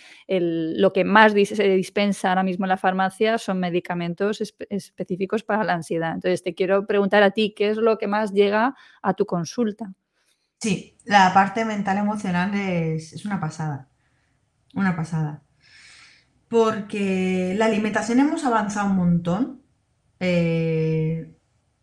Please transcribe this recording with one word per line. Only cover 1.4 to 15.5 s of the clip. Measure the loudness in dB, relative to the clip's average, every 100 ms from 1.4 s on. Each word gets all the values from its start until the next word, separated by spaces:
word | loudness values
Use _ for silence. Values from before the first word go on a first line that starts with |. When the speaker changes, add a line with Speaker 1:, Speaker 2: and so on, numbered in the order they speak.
| 0 0
Speaker 1:
se | 0
dispensa | 0 -2 -2 -2 -2 -2
ahora | 0
mismo | 0 -2 -2
en |
la | 0
farmacia | 0 0 -2 0 0 0
son | -2 -4
medicamentos | -2 -2 -4 -4 -6 -2 -2 -2
espe-, | -8 -10 -8
específicos | -8 -8 -10 -8 -6 -4 -4
para | -2 -2 0
la | -2
ansiedad. | -2 -4 -2
Entonces, | -2 -2 -2
te | -2 -2
quiero | 0 0 2
preguntar | 0 4 6
a | 4
ti, | 4 0 0
¿qué | -2
es | 2
lo | 2 2
que | 0
más | -2 0
llega | 2 4 2 0 -2 -14 _
a | -2 -2
tu | -2
consulta? | -2 -4 -2 -4 -4 -12 -16 _ _ _ _ _ -6
Speaker 2:
Sí, | -4 -4 -6 _ 2
la | 6 6
parte | 6 2 0 -4
mental | -2 -2 0
emocional | 0 -2 -2 -2 -2 -2
es, | -2 -2 -2 -4 -8
es | -12 -6
una | -4
pasada, | -6 -6 -6 -8 -12 _ _ _ _ _ _ _ _ -2
una | 0 0
pasada. | -4 -4 -4 -6 _